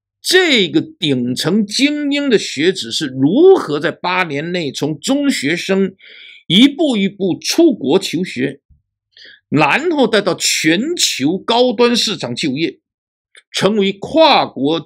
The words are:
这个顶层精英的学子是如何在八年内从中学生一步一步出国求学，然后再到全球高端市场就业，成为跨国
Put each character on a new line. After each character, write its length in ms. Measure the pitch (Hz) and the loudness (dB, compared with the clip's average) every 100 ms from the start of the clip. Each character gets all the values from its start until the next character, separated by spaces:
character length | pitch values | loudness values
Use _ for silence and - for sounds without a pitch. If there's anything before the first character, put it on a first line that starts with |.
| _ _ | _ _
这 480 | - 349 349 247 175 | 0 2 4 2 2
个 100 | 147 | 0
顶 540 | 143 - 151 127 120 | -4 -4 -2 -2 -2
层 320 | 127 156 208 208 | -4 -2 0 -2
精 460 | - 277 294 285 | -2 -2 -2 -4
英 180 | 285 285 | -2 0
的 80 | 208 | 0
学 340 | - 127 165 | -2 -4 -2
子 200 | 185 113 | -2 -6
是 140 | - 147 | -6 -6
如 500 | 131 139 233 370 359 | -2 0 4 6 6
何 240 | - 147 | 2 -4
在 100 | 156 | -4
八 320 | - 180 185 | -4 -4 -2
年 300 | 175 139 165 | -2 -4 -4
内 180 | 180 147 | -4 -6
从 300 | - 147 151 | -4 -6 -4
中 280 | - 277 285 | -2 0 0
学 280 | - 143 170 | -2 -2 -4
生 400 | - 190 190 - - - - - - | -2 0 0 -4 -20 -20 -20 -14 0
一 220 | 175 277 | 6 6
步 280 | 285 311 220 | 4 0 0
一 120 | 190 | -2
步 280 | - 190 156 | -2 -4 -2
出 340 | - - 339 | -2 4 4
国 240 | 233 123 180 | 2 0 0
求 240 | - 156 | 0 -6
学， 380 | 180 117 139 139 _ _ _ _ _ _ - - _ | -6 -4 -6 -6 _ _ _ _ _ _ -20 -20 _
然 420 | 139 147 196 349 | 0 2 2 0
后 160 | 294 269 | 0 2
再 140 | 208 | 2
到 120 | 180 165 | 0 -2
全 580 | - - 156 175 294 | -2 -2 0 0 -2
球 420 | 349 - - 135 185 | -2 -2 -2 -2 -2
高 360 | - 233 254 | -2 0 2
端 240 | 214 240 240 | 2 0 0
市 200 | - 175 | -2 -6
场 200 | 123 120 | -8 -6
就 160 | 156 | -4
业， 260 | 131 165 - _ _ _ _ _ _ _ | -4 -4 -6 _ _ _ _ _ _ _
成 260 | - 190 220 | -2 0 2
为 160 | 196 | 0
跨 540 | 190 - 311 320 208 135 | -2 -2 4 4 4 0
国 320 | - 139 165 | -4 -4 -4